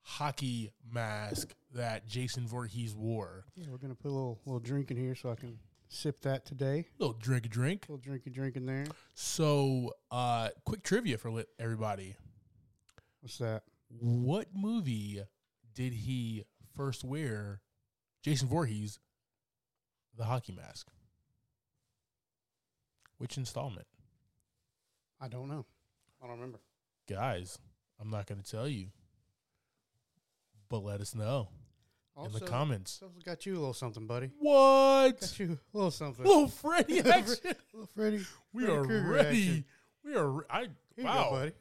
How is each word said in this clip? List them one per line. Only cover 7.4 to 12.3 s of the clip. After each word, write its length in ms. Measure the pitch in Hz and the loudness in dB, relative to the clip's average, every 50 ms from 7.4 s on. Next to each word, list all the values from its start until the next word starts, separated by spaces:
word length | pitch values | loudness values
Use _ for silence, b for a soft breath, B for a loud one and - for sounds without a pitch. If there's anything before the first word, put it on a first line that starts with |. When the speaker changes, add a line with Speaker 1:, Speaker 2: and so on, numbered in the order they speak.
| 113 120 | 0 -2
Speaker 1:
drink. 360 | 107 117 127 139 185 208 - - | -2 0 0 0 0 -2 -6 -12
Speaker 2:
Little 140 | 151 135 120 135 139 | -14 -14 -10 -8 -10
drinky 200 | 131 - 135 123 | -8 -8 -10 -8
drink 220 | 131 135 135 123 135 | -4 -6 -4 -4 -4
in 80 | 127 | -6
there. 200 | 131 135 135 139 151 b b b b b | -4 -4 -4 -4 -6 b b b b b
Speaker 1:
So, 800 | - - - - - 165 151 147 143 139 135 131 127 123 117 - - _ _ | -10 -6 -6 0 2 4 4 4 4 4 4 2 2 0 -2 -6 -10 _ _
uh, 380 | 120 123 127 123 120 117 113 107 - - _ | -4 -2 0 2 2 2 0 -2 -4 -4 _
quick 180 | - 214 214 - | -6 -6 -4 -2
trivia 340 | - 185 226 247 202 123 107 | 0 0 2 2 0 -2 -2
for 100 | - 117 | -4 -6
li-, 140 | 113 117 107 - _ _ | -6 -6 -6 -8 _ _
everybody. 560 | 117 113 113 110 110 107 104 98 95 95 98 - - - | -4 -4 -2 -2 -2 -2 -2 -4 -6 -12 -14 -16 -20 -20